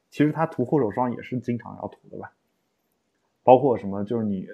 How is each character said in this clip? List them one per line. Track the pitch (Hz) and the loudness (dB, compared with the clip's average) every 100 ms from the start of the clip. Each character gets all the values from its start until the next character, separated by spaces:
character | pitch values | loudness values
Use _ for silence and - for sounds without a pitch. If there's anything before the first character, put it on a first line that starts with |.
| _ | _
其 | - | 0
实 | 151 | 0
她 | 147 160 | 2 -2
涂 | - | -2
护 | 120 151 | -2 0
手 | 107 | 0
霜 | 120 123 | -2 -4
也 | - | -4
是 | - 127 | -8 -6
经 | 120 120 | -4 -6
常 | - 101 | -8 -12
要 | 104 | -12
涂 | - 101 | -14 -18
的 | 95 | -16
吧？ | 98 _ _ _ _ _ _ _ _ _ _ _ | -16 _ _ _ _ _ _ _ _ _ _ _
包 | - 131 | 6 6
括 | 139 95 | 6 0
什 | 98 | -4
么， | 98 | -6
就 | 101 117 | -4 -2
是 | |
你， | 107 98 90 | -2 -4 -8